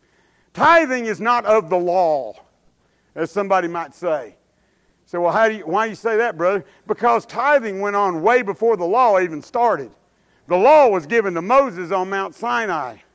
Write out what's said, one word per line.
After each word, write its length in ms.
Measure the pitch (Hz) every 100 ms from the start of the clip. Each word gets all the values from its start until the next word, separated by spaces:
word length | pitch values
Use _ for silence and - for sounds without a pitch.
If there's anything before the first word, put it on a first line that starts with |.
| _ _ _ _ _
Tithing 500 | - 285 339 294 254
is 160 | 226 202
not 240 | 220 240
of 240 | 208 220 160
the 100 | 180
law, 560 | 175 185 170 147 113 - _ _ _ _ _ _ _
as 160 | 147 160
somebody 380 | 202 196 190 175
might 260 | 170 160
say. 420 | - 180 151 110 - _ _ _ _ _ _ _
So, 120 | 175
well, 100 | 175
how 160 | 185 220
do 80 | 214
you, 100 | 156
why 200 | 190 220
do 40 |
you 60 | 196
say 200 | 226 220
that, 200 | 233 165
brother? 260 | 175 196 - _ -
Because 400 | 208 240 233 -
tithing 540 | 208 262 294 226 190
went 160 | 202 202
on 260 | 202 165
way 200 | 185 254
before 340 | 202 185 226 214
the 80 |
law 340 | 175 233 247 190
even 240 | 185 151
started. 480 | - 233 240 170 117 - _ _ _ _ -
The 100 | 180
law 300 | 233 311 262
was 180 | 190
given 300 | 147 233 196
to 80 | 170
Moses 480 | 185 269 269 175 170
on 180 | 185 185
Mount 280 | 196 190 -
Sinai. 600 | 233 240 220 165 127 107 _